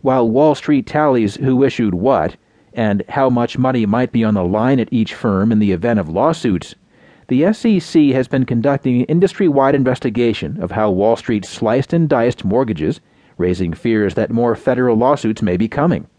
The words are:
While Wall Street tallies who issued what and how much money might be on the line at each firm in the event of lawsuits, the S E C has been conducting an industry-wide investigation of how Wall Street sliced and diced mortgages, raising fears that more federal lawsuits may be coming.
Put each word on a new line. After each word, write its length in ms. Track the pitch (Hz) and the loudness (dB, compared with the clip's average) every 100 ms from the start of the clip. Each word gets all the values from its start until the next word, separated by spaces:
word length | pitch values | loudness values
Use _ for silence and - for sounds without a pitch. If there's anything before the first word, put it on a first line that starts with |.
While 280 | 135 131 117 | 0 2 2
Wall 260 | 113 151 147 | 2 2 2
Street 320 | - 147 - | 0 0 0
tallies 480 | 151 151 127 107 - | 0 2 2 0 -2
who 280 | 131 127 | -2 2
issued 300 | 135 - 110 | 0 0 -2
what 440 | 90 110 123 80 - _ _ _ - | 0 0 0 0 -6 _ _ _ -4
and 280 | 110 101 - | -2 -2 -4
how 220 | - 135 | -2 0
much 260 | 123 117 - | 0 -2 -2
money 300 | 127 127 107 | -2 0 0
might 260 | 113 127 | 0 0
be 120 | 120 | 0
on 100 | 110 | 0
the 100 | 104 | 0
line 360 | 90 104 120 135 | 0 0 0 0
at 120 | 110 | 0
each 220 | 123 107 | -2 -2
firm 380 | - 120 98 104 | -4 -2 0 2
in 80 | 110 | 2
the 120 | 104 | 2
event 280 | 90 113 113 | 0 0 -2
of 100 | 80 | -2
lawsuits, 640 | 85 139 160 123 92 - - _ _ _ _ _ | 0 0 0 -2 -2 -4 -20 _ _ _ _ _
the 160 | 127 | 0
S 220 | 165 214 233 | 0 0 0
E 140 | 196 | 0
C 320 | - 165 147 | 2 2 4
has 160 | 135 127 | 2 0
been 180 | 139 127 | -2 0
conducting 540 | 117 120 143 131 123 | 0 0 0 0 0
an 60 | 127 | 0
industry-wide 680 | 165 185 - 190 139 135 139 | 2 0 2 2 4 2 2
investigation 880 | 131 123 131 110 120 110 78 143 | 0 0 -2 0 0 0 -6 -6
of 100 | 90 | -6
how 180 | 107 107 | -2 0
Wall 260 | 92 107 113 | 2 2 0
Street 300 | - 110 95 | -2 -4 -4
sliced 480 | - 107 120 135 | -6 -2 0 0
and 160 | 170 160 | -2 2
diced 340 | 139 117 - | 2 0 -2
mortgages, 560 | 101 110 127 92 76 143 _ _ _ _ | -2 -2 -2 -2 -4 -4 _ _ _ _
raising 360 | 90 90 90 | -2 -2 -4
fears 400 | 80 117 110 101 | -4 -2 0 0
that 180 | 87 - | -2 -2
more 240 | 117 120 110 | 0 0 0
federal 400 | - 127 123 110 | -2 0 2 2
lawsuits 480 | 127 147 110 110 | 2 2 -2 -2
may 140 | 104 90 | -2 0
be 100 | 110 | -2
coming. 400 | - 160 113 - | 0 0 -2 -6